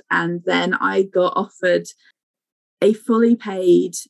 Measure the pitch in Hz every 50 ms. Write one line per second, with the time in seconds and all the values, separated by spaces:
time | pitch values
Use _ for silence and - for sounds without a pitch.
0 | - _ 175 175 170 170 175 175 170 185 180 180 180 185 185 - - 190 190 190
1 | 190 190 - 180 180 175 - - 208 - _ _ - 180 175 175 170 - - _
2 | _ _ _ _ _ _ _ _ _ _ _ _ _ _ _ _ - 208 220 -
3 | - - 226 226 233 233 233 226 - 214 190 185 185 180 175 175 185 180 - -
4 | -